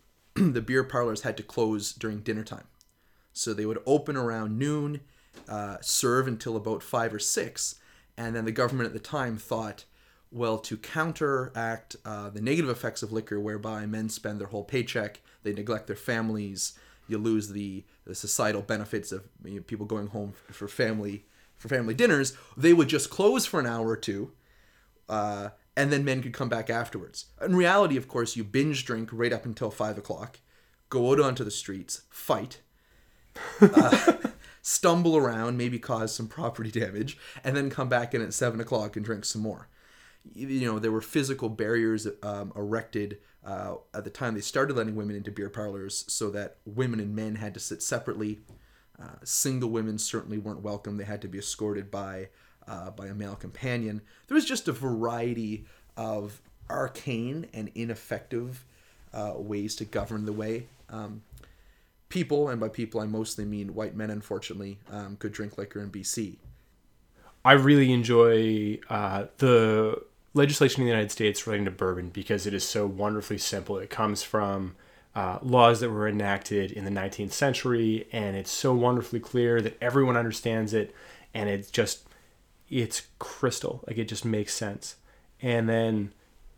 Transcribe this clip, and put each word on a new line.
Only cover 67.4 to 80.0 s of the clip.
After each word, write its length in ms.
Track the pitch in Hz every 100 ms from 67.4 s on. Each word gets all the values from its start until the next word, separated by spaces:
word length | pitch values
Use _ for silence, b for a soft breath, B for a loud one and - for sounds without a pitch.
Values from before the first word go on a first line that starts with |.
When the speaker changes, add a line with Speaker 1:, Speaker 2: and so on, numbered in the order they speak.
| 131
Speaker 2:
I 80 |
really 400 | 139 135 143 131
enjoy, 840 | 123 117 120 117 113 110 107 104 107 -
uh, 360 | 113 101 98 101 -
the 680 | 135 120 113 107 110 - - _ _ 147
legislation 460 | 147 147 139 139
in 40 | 123
the 60 |
United 200 | 110 104
States 360 | - 107 101 -
relating 180 | 104 98
to 60 |
bourbon 380 | 92 95 90 90
because 360 | 95 92 104 101
it 80 |
is 100 | 98
so 220 | - 110 101
wonderfully 540 | 95 104 107 101 101
simple. 400 | - 101 90 98
It 100 | 98
comes 320 | - 107 101
from, 540 | - 110 101 98 92 - b b b -
uh, 240 | 95 90
laws 380 | 127 123 117 117
that 100 | 120
were 180 | 107 107
enacted 640 | 104 101 98 - 104 98
in 140 | 104 98
the 60 |
nineteenth 420 | 98 95 - 101
century, 720 | - 143 123 127 117 110 110 -
and 240 | 117 104 98
it's 160 | 98
so 220 | - 135
wonderfully 460 | 123 123 123 - 120
clear 400 | - 123 120 117
that 160 | 110 -
everyone 340 | 120 131